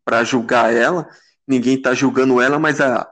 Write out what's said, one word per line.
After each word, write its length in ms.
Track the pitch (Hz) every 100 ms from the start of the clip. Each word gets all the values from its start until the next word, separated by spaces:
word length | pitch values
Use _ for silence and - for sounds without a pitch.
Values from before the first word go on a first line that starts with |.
pra 200 | - 117
julgar 480 | 117 127 113 123 113
ela, 380 | 117 123 175 147 - _ _ -
ninguém 340 | 131 123 131
tá 140 | 131 123
julgando 440 | 131 131 131 127
ela, 200 | 127 147
mas 200 | 156 143
a, 320 | 139 120 -